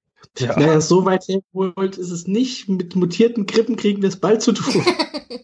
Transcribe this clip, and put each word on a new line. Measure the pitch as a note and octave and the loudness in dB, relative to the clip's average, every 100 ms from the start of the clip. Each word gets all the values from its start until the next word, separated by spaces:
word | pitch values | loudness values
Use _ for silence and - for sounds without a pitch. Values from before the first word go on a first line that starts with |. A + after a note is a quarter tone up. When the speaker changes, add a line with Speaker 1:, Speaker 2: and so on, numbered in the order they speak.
| _ _ _ - | _ _ _ -6
Speaker 1:
Ja. | A#2+ A2+ | -2 2
Speaker 2:
Naja, | D3+ D#3 | 4 4
so | D#3 F3 F#3 | 4 2 4
weit | F#3 - | 0 -2
hergeholt | F#3+ - F#3 F#3+ F3+ F#3+ F#3 | -6 -6 -4 -4 -2 -4 -4
ist | F3+ | -8
es | E3+ F3+ | -8 -4
nicht. | G#3 B3+ - - | -2 -2 -4 -4
Mit | F#3 F3 F#3 | -4 -2 0
mutierten | F3 - A#3 A#3 G3 | 0 2 2 2 0
Grippen | A3+ A3+ A3 | 0 0 0
kriegen | G3+ G3+ | 0 0
wir | F#3+ | -2
es | F#3+ | 0
bald | F3+ A3+ | 0 2
zu | - | 2
tun. | G#3 - F3+ F4 | 0 0 0 0
Speaker 3:
<laughs> | F4 - D4 - A#3+ | -2 -6 -8 -14 -16